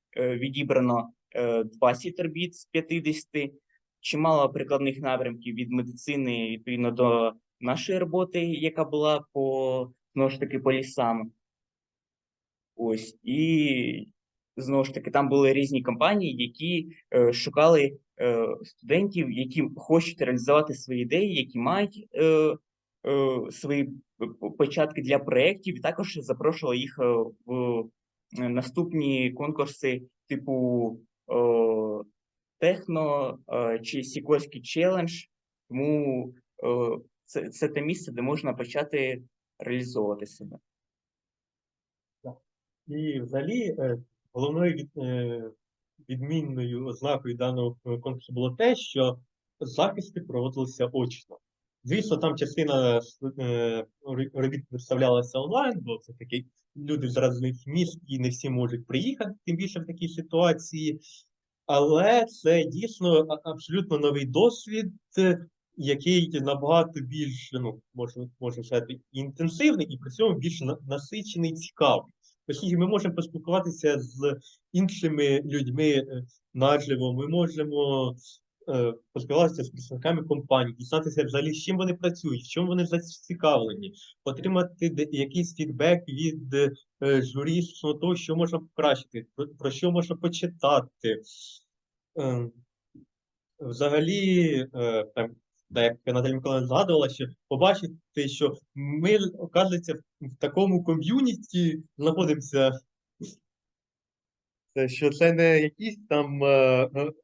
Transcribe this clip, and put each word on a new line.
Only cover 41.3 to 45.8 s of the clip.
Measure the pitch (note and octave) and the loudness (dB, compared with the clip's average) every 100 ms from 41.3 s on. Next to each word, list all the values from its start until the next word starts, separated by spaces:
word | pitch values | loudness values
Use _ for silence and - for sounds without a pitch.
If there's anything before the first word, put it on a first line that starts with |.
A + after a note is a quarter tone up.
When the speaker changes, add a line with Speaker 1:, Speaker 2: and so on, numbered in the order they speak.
| _ _ _ _ _ _ _ _ _ | _ _ _ _ _ _ _ _ _
Speaker 2:
Так. | B2+ B2+ _ _ _ _ - | -18 -18 _ _ _ _ -10
І | D3 D#3 C3+ | -6 -4 -4
взагалі, | A#2+ C3 D#3 A#3+ G#3 - | -4 -4 -2 -2 -2 -2
е, | C3 A#2+ - _ _ | -2 -4 -8 _ _
головною | B2 C#3 D#3 F3 | -4 -2 2 0
від-, | - C#3+ D3+ | 0 -6 -8
е, | B2+ B2 A#2+ A#2 A2+ - _ _ | -4 -2 -2 -4 -8 -16 _ _